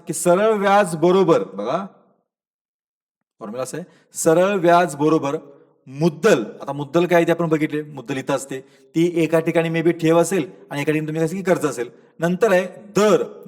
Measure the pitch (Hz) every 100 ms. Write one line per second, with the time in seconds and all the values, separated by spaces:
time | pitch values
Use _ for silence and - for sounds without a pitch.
0 | - 160 175 175 220 214 196 202 185 165
1 | 175 190 170 139 95 98 107 170 196 _
2 | _ _ _ _ _ _ _ _ _ _
3 | _ _ _ - 107 123 127 156 185 _
4 | _ - 165 165 190 202 170 175 175 147
5 | 151 156 147 147 - - _ _ - 135
6 | 170 160 220 151 101 - - - 131 170
7 | 175 175 165 170 165 156 151 151 151 139
8 | 120 135 135 139 - 131 - _ _ 160
9 | 170 170 156 165 165 165 165 165 165 165
10 | 160 165 165 190 139 - - 143 147 156
11 | 156 156 160 190 185 151 147 120 120 -
12 | _ - 170 180 226 180 190 - - 180
13 | 208 160 110 -